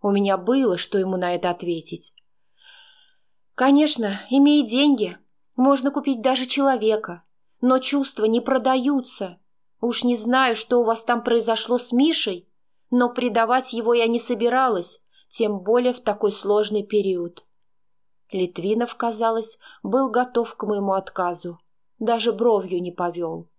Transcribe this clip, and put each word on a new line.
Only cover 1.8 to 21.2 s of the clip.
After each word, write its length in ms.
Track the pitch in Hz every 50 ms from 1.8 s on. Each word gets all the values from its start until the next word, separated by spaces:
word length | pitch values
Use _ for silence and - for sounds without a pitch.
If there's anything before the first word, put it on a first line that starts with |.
| 160 - - - - - _ _ _ _ _ _ _ _ _ _ _ - - - - _ _ _ _ _ _ _ _ _ _ _ _ _ _
«Конечно, 640 | - 254 269 277 285 302 294 302 - 226 202 196 196 - -
имея 340 | 247 277 277 294 294 294 277
деньги, 520 | 214 220 254 285 294 277 226 208 175 180 - _ _ _ _ _ _ _
можно 340 | - 254 277 277 269 247 285
купить 300 | 285 294 - 285 269 233
даже 260 | 214 262 254 262 254
человека, 760 | 247 - 277 277 269 262 240 208 220 214 214 214 - 175 175 _ _ _ _ _ _ _ _
но 180 | - 247 254 262
чувства 480 | 254 - - 285 269 254 - - 214
не 140 | 220 226 240
продаются. 960 | 226 262 262 262 220 262 262 262 247 277 294 269 254 - - - 202 185 175 _ _ _ _ _ _ _ _ _
Уж 240 | - 240 233 - -
не 120 | 247 247
знаю, 400 | 233 214 233 247 262 262 254 233
что 240 | 220 - - 247 240
у 40 | 240
вас 200 | 220 226 226 -
там 180 | - 240 233 226
произошло 560 | 240 233 233 220 226 226 220 - - 247 247
с 140 | 240 - -
Мишей, 560 | 240 277 320 320 - - 220 190 175 _ _ _ _ _ _ _ _ _ _
но 220 | - 247 247 240 247
предавать 600 | 254 247 247 208 233 226 226 247 262 254 - -
его 220 | 226 226 220 240
я 120 | 233 233
не 120 | 226 233 240
собиралась, 840 | 233 - 247 208 220 240 240 254 262 254 226 185 170 - - - _ _ _ _ _ _
тем 320 | - - 226 208 208 196
более 320 | 180 190 226 240 247 247 247
в 80 | 247
такой 320 | - - 202 208 - 202 202
сложный 500 | - - 196 208 208 214 202 208 214 202
период». 640 | 202 - 208 196 190 185 180 175 170 175 - _ _ _ _ _ _ _ _ _ _ _ _ _ _ _ _ _ _
Литвинов, 680 | - 196 185 175 180 - 170 196 220 233 240 240 -
казалось, 600 | - - 233 226 214 226 226 226 226 220 - - - _ - - - _
был 280 | 202 196 254 269 -
готов 440 | 214 247 247 247 - - - - -
к 60 | _ -
моему 280 | 202 208 202 202 196 190
отказу, 680 | 190 190 - - -